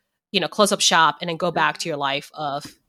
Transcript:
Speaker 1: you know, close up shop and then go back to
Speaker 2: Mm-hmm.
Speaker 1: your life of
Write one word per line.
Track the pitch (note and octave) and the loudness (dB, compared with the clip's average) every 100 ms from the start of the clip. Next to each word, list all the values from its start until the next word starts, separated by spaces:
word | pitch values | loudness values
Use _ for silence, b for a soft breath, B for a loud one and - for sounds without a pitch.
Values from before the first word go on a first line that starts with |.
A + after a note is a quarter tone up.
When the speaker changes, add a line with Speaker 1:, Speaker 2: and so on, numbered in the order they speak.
| _ _ _ | _ _ _
Speaker 1:
you | F#3+ | -2
know, | D3+ | 0
close | - G3+ | 2 2
up | G3+ | 2
shop | - F3 D#3 - | 2 4 4 2
and | F3 | -6
then | D#3+ | -4
go | F3 | -2
back | E3 D3+ D3+ | 0 0 0
to | |
Speaker 2:
Mm-hmm. | E3+ | -6
Speaker 1:
your | C#3+ | -4
life | C#3 C#3+ - | -4 -4 -8
of | - D3 C#3+ - - | -10 -8 -8 -10 -20